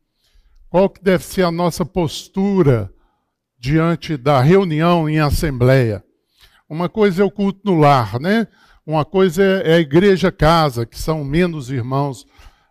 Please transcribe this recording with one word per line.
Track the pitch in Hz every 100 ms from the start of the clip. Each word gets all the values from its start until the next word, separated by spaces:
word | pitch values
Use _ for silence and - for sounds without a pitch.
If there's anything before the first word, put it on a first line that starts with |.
| _ _ _ _ _ _ -
Qual | 175 196
que | -
deve | 190 170
ser | - 196
a | 175
nossa | 170 175 -
postura | 165 185 156 - - 190 202 190 143 117 98 _ _ _ _ _ _ _
diante | 123 160 165 165 - 143
da | 135 135
reunião | 139 196 185 151 170 175 156
em | 156
assembleia? | 147 - 160 123 127 135 117 101 _ _ _ _ _ _ -
Uma | 156 175
coisa | 220 208 175
é | 196
o |
culto | - 196 190 208
no | 165
lar, | 143 135 101 120
né? | 170 226 208 _ _ _ 156
Uma | 156
coisa | 143 190 190 165
é, | 190 190 160
é |
a | 170
igreja | 143 165 202 175 180
casa, | - 156 170 151 117 117
que | -
são | - 156
menos | 139 160 180 156 123
irmãos. | 135 120 139 143 120 - _ - _ _